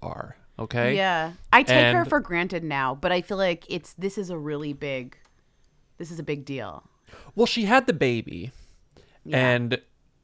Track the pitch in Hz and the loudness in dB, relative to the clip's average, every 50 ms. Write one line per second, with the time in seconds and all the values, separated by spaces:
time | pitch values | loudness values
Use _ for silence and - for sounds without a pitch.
0 | - - - - - 120 - - - - - - 113 - 120 120 120 123 202 196 | -10 -10 -10 -10 -12 -12 -14 -20 -20 -20 -12 -12 -10 -4 -2 0 0 2 2 2
1 | 190 190 175 160 160 165 175 - - - - 247 302 - - 254 - 120 359 349 | 2 0 0 0 -2 -4 -8 -10 -2 6 6 6 6 8 6 6 8 6 6 4
2 | 339 - 311 294 - - 175 170 180 175 190 165 165 151 143 139 135 131 135 139 | 2 2 0 -2 0 -2 -2 -2 -2 -2 -4 -4 -4 -2 -2 0 0 -2 -2 -2
3 | 180 175 180 180 175 - 208 190 196 180 175 170 - - - 170 - - - - | 0 2 2 2 0 -2 -2 0 0 0 0 -2 -6 -8 -8 -8 -8 -10 -12 -6
4 | 185 196 196 220 190 175 180 160 147 151 151 143 156 147 139 143 151 143 135 131 | -6 -6 -4 -4 -6 -6 -6 -8 -6 -6 -6 -6 -6 -6 -8 -6 -6 -4 -4 -6
5 | 131 131 - _ - _ _ _ _ _ _ _ _ _ _ _ _ _ _ - | -6 -10 -16 _ -20 _ _ _ _ _ _ _ _ _ _ _ _ _ _ -14
6 | 175 156 175 160 147 156 151 143 131 143 139 127 107 95 76 - _ _ _ _ | -12 -12 -10 -10 -6 -6 -6 -8 -6 -10 -10 -8 -8 -10 -12 -14 _ _ _ _
7 | _ - - - - - - 196 233 - - 240 214 190 240 269 240 - 170 135 | _ -20 -20 -20 -20 -10 0 0 2 2 2 0 2 4 4 4 4 4 0 2
8 | 147 127 120 113 - - - 85 90 127 - - - - - _ _ _ _ - | 2 0 0 -2 -4 -8 -10 -12 -12 -12 -14 -18 -20 -20 -20 _ _ _ _ -20
9 | - _ _ _ - - 147 131 127 127 123 120 120 117 127 - _ _ _ _ | -20 _ _ _ -10 -2 0 2 4 4 4 2 0 -2 -4 -4 _ _ _ _
10 | _ _ _ _ | _ _ _ _